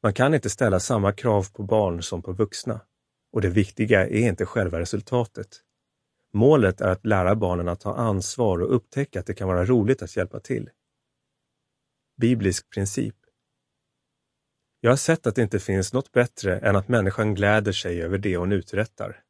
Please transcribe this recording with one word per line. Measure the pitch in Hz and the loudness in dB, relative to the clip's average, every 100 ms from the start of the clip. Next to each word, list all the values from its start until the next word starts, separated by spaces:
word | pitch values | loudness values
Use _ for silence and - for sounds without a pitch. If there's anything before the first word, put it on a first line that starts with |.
Man | 110 | 0
kan | 98 131 | 2 2
inte | 156 - | 2 -2
ställa | - 117 92 | 0 2 2
samma | - 117 98 | 0 0 0
krav | 101 127 104 92 | 0 0 0 0
på | - | -10
barn | 98 110 98 85 | 0 2 2 -2
som | 85 90 | -6 -8
på | 90 | -8
vuxna. | 92 104 - - 113 _ _ _ _ _ | -4 -4 -4 -10 -10 _ _ _ _ _
Och | 113 | -2
det | 95 | 0
viktiga | 92 95 - 107 104 - | 2 0 -2 2 2 2
är | 104 117 | 0 0
inte | 92 90 | 0 -4
själva | 117 92 82 | -2 -2 -4
resultatet. | 87 101 - 123 113 - - - _ _ _ _ _ _ _ | -4 -6 -2 -2 -2 -8 -16 -18 _ _ _ _ _ _ _
Målet | 104 139 151 98 90 | 4 6 6 4 2
är | 95 | -2
att | 92 107 | -2 0
lära | 98 90 107 | 2 2 0
barnen | 95 87 87 | 0 -2 -4
att | 87 | -4
ta | 104 - | -6 -4
ansvar | 117 98 92 - 113 87 | -2 -2 -4 -2 0 0
och | 90 123 | 0 0
upptäcka | _ - 139 92 | _ -8 -6 -6
att | - | -8
det | |
kan | 92 95 | -6 -2
vara | 90 92 | 0 2
roligt | 127 104 131 | 2 2 -2
att | 90 - | -4 -6
hjälpa | 92 104 | -6 -8
till. | - 117 - _ _ _ _ _ _ _ _ _ _ _ _ _ _ - | -8 -8 -8 _ _ _ _ _ _ _ _ _ _ _ _ _ _ 0
Biblisk | 120 120 98 - _ | 2 2 0 -2 _
princip. | - 98 - 110 - _ _ _ _ _ _ _ _ _ _ _ _ _ _ _ _ | -6 -4 -4 -6 -8 _ _ _ _ _ _ _ _ _ _ _ _ _ _ _ _
Jag | 117 | 2
har | 135 | 2
sett | - 160 120 | 2 0 0
att | 107 | 0
det | |
inte | 110 101 | 0 -2
finns | - 95 92 | 0 -2 0
något | 127 - | -4 0
bättre | 120 120 - 98 90 | 0 0 -2 -4 0
än | 107 98 | 2 0
att | 101 | 2
människan | 120 95 - 107 95 | 0 0 0 -2 2
gläder | 101 107 104 | 2 2 0
sig | 92 92 85 | -4 -4 -4
över | 82 98 | -4 -2
det | 101 87 | -2 -2
hon | 90 | 0
uträttar. | 101 - 95 113 - - - | -2 -2 -4 -4 -8 -12 -12